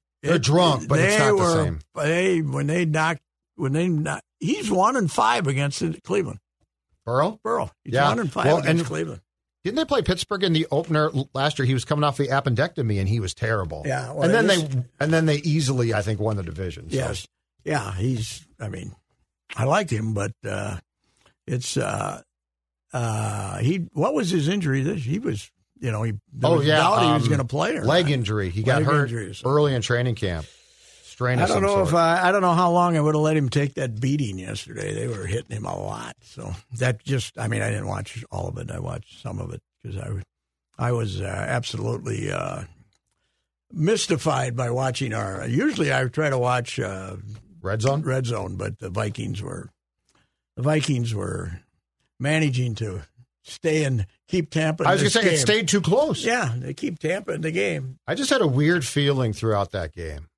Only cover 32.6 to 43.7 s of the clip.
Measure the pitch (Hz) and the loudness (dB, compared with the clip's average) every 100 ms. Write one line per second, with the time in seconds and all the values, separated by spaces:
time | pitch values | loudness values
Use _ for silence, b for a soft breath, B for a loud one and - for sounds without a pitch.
32.6 | 180 175 175 160 151 156 156 156 135 143 | 4 6 4 4 2 4 4 2 2 2
33.6 | 143 147 131 110 127 147 120 92 95 104 | 0 -2 -4 -2 0 0 -2 -6 -8 -10
34.6 | - - 101 101 120 107 98 107 - 110 | -10 -8 -6 -4 -4 -4 -4 -4 -6 -8
35.6 | 98 50 50 - - - - - 98 90 | -6 -6 -6 -8 -10 -14 -20 -14 -10 -12
36.6 | - 117 127 117 - 135 - - 110 110 | -10 -2 -2 -2 -2 -4 -4 -6 -4 -2
37.6 | 107 104 98 98 101 - - 50 50 - | -2 -2 -4 -6 -8 -12 -10 -8 -6 -6
38.6 | 50 50 50 50 - - - 98 90 82 | -8 -8 -6 -8 -12 -14 -10 -8 -10 -12
39.6 | - _ - 95 101 98 - _ _ _ | -18 _ -12 -10 -6 -8 -10 _ _ _
40.6 | _ - 120 120 110 95 95 95 - 127 | _ -4 -2 0 -2 -4 -6 -4 -2 -4
41.6 | - 107 110 117 - 107 - 50 50 50 | -4 -4 -4 -4 -4 -4 -4 -4 -4 -8
42.6 | - - _ _ _ _ _ _ _ _ | -12 -18 _ _ _ _ _ _ _ _
43.6 | _ | _